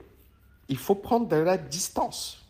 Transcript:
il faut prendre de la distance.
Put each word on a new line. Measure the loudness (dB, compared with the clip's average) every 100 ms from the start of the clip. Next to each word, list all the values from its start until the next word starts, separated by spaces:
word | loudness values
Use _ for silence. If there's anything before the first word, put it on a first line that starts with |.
| -20 -20 -20 _ _ -18 -8
il | -6
faut | 0 0
prendre | 2 0 4
de | 2
la | 4 2
distance. | -2 -6 -6 -2 -4 -4 -12 -14 -20